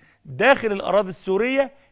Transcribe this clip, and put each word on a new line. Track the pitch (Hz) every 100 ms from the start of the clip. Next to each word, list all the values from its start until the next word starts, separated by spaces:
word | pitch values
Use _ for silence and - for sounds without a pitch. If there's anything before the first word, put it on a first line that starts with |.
| _ _
داخل | - 127 226 277 220
الأراضي | 196 - 196 190
السورية، | - - 190 240 269 262 - _